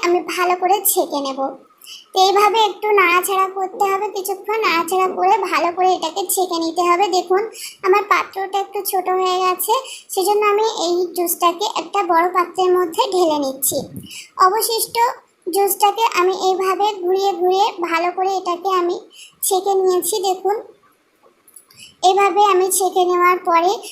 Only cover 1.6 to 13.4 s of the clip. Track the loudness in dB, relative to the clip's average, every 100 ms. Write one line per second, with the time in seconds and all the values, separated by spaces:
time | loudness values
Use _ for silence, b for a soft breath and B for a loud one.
1.6 | -20 _ B B B 2 4 4 4 4
2.6 | 0 0 2 4 4 2 0 0 0 -2
3.6 | -6 -2 0 0 -4 -6 -6 -6 -4 -2
4.6 | 0 0 0 0 0 0 2 2 0 -2
5.6 | -2 2 2 2 -2 -4 -4 -2 -2 -2
6.6 | -2 0 2 2 2 0 -2 -6 -10 B
7.6 | B B 2 2 2 -2 -2 -8 -6 -4
8.6 | -6 -8 -4 -2 -2 0 0 0 0 -2
9.6 | -2 -2 -4 B -8 -2 0 2 2 2
10.6 | 0 -2 -2 0 -2 -2 -4 0 0 0
11.6 | -4 -4 -4 -2 2 2 2 0 -2 0
12.6 | 2 2 2 0 0 2 2 2